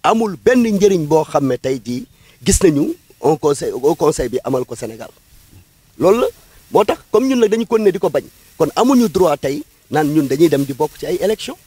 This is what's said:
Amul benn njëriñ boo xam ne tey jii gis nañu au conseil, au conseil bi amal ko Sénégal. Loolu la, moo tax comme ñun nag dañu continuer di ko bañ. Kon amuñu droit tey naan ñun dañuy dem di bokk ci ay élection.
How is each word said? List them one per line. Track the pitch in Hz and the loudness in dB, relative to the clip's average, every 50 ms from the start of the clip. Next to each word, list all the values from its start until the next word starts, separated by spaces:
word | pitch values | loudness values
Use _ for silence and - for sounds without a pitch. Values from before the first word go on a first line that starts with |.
| - | 0
Amul | 156 220 226 226 214 180 143 - | 0 0 0 -2 -4 -6 -2 0
benn | 214 254 254 233 | 2 2 2 2
njëriñ | 226 208 190 202 202 190 175 156 | 0 2 2 2 2 2 2 0
boo | 143 160 156 156 | 0 0 0 0
xam | - - 151 139 | 0 -2 -2 0
ne | 131 127 | 0 -2
tey | 123 - 131 139 127 101 | -4 -4 -6 -6 -4 -6
jii | 120 123 127 - _ _ _ _ _ _ _ - | -8 -8 -8 -8 _ _ _ _ _ _ _ -2
gis | - 190 - 196 | -2 0 2 2
nañu | 175 151 139 151 320 339 _ _ _ _ _ | 2 2 2 -2 -2 -6 _ _ _ _ _
au | - 143 160 | 0 0 0
conseil, | - - 147 143 - 170 - | 0 0 -2 -2 -2 -4 -6
au | 95 131 123 147 165 | -6 -2 -2 -2 0
conseil | - 170 151 151 - 139 113 | 0 0 -2 0 -2 -6 -6
bi | 113 123 - | -6 -6 -4
amal | 127 135 127 123 | -4 -4 -4 -4
ko | - 120 | -8 -10
Sénégal. | - 127 110 113 110 117 - _ _ _ _ - - _ _ - - _ _ _ _ _ _ _ - | -12 -12 -14 -12 -14 -18 -20 _ _ _ _ -20 -20 _ _ -20 -20 _ _ _ _ _ _ _ 0
Loolu | 151 180 208 240 | 2 2 4 2
la, | - 480 - _ _ _ _ - _ _ | 0 -2 -4 _ _ _ _ -20 _ _
moo | - 185 208 | 0 0 0
tax | - 330 - - _ | 0 -2 -6 -8 _
comme | - 214 254 | 0 0 0
ñun | 269 262 247 | 2 2 2
nag | 226 208 | 2 2
dañu | 208 226 233 | 0 -2 -2
continuer | - 233 220 214 202 | -2 -2 2 2 0
di | 170 202 | 0 0
ko | - 170 | -4 -2
bañ. | - 139 - - _ _ _ _ _ | -2 -4 -6 -6 _ _ _ _ _
Kon | - 160 143 - | -4 -4 -2 0
amuñu | - 151 254 277 247 233 202 | 0 2 4 4 4 4 2
droit | 139 180 185 165 147 | 2 2 2 2 0
tey | 143 - 135 139 - - _ _ _ _ _ | -2 -4 -6 -6 -6 -10 _ _ _ _ _
naan | - 151 156 | -2 -2 0
ñun | 143 151 156 143 | 2 0 0 0
dañuy | 127 135 143 175 165 | 0 2 2 4 4
dem | 147 139 139 | 4 0 -2
di | 139 139 | -4 -4
bokk | 123 151 151 - - | -4 -4 -6 -4 -10
ci | - | -6
ay | 147 180 - | -6 -4 -2
élection. | - 196 220 - - - 302 _ _ | -2 -4 -4 -4 -8 -14 -14 _ _